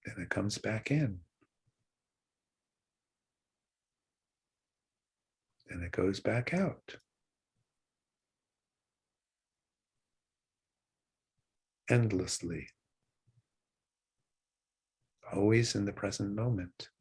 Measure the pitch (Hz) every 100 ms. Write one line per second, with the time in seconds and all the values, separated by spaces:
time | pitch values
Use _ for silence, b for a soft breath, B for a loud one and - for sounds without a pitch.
0 | - - 87 - 101 - - 110 - 147
1 | 139 92 - _ _ _ _ _ _ _
2 | _ _ _ _ _ _ _ _ _ _
3 | _ _ _ _ _ _ _ _ _ _
4 | _ _ _ _ _ _ _ _ _ _
5 | _ _ _ _ _ _ - 87 85 -
6 | 92 98 - 113 123 180 190 - - -
7 | _ _ _ _ _ _ _ _ _ _
8 | _ _ _ _ _ _ _ _ _ _
9 | _ _ _ _ _ _ _ _ _ _
10 | _ _ _ _ _ _ _ _ _ _
11 | _ _ _ _ _ _ _ _ - 120
12 | 113 95 90 - 87 82 - _ _ _
13 | _ _ _ _ _ _ _ _ _ _
14 | _ _ _ _ _ _ _ _ _ _
15 | _ _ - 92 101 113 117 104 101 98
16 | 98 - 98 104 117 110 90 _ - _